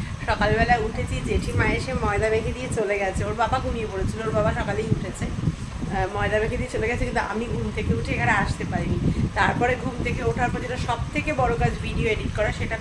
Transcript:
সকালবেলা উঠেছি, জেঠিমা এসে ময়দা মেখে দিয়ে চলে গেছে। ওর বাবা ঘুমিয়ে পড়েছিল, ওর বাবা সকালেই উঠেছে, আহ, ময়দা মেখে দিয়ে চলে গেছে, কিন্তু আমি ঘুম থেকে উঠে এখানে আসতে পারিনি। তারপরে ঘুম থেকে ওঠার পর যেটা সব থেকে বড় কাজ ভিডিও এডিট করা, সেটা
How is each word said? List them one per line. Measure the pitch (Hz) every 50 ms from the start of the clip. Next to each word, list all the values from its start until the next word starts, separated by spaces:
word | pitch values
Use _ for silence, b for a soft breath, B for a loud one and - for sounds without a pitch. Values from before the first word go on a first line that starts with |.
| B B B B -
সকালবেলা | 240 214 208 208 214 214 226 233 240 240 240
উঠেছি, | 240 226 - 254 240 247 254 247 -
জেঠিমা | - 208 185 - - - 226 226
এসে | 220 226 233 233 262 254
ময়দা | 240 220 208 202 202 214 220
মেখে | 220 226 - 254
দিয়ে | 233 247 254 247 -
চলে | 240 214 196 208 202
গেছে। | 196 190 180 - 202
ওর | 208 214
বাবা | 226 226 214 254 262
ঘুমিয়ে | 254 254 240 233 220 214 190
পড়েছিল, | 190 - - - 214
ওর | 226 220
বাবা | 220 220 208 - 226
সকালেই | 240 214 202 202 214 226
উঠেছে, | - - - 202 190 - - -
আহ, | - - - - - - - - - - - - - 202 190 185 185 202 202
ময়দা | 202 202 214 214
মেখে | 220 226 170 160
দিয়ে | - - -
চলে | 220 220 226
গেছে, | 247 240 254
কিন্তু | 240 220 233
আমি | - - 202 220 233
ঘুম | 226 220 - 220 214 196
থেকে | 214 202 - 233
উঠে | - - 277 262
এখানে | 233 240 233
আসতে | 214 202 196 - - - 202 -
পারিনি। | 185 185 - - - - - B B B B B -
তারপরে | 214 185 202 - - 240 254 247 - -
ঘুম | 262 247 - -
থেকে | 240 233 - 240
ওঠার | 233 226 247 240 240
পর | 240 240
যেটা | 240 240 247 240 - -
সব | 233 220 - - -
থেকে | 294 294 302 302
বড় | 262 254 233 233
কাজ | 233 240 233 220 -
ভিডিও | - 226 - - 233 226
এডিট | 214 - - - -
করা, | 220 214 -
সেটা | - - - - 226 220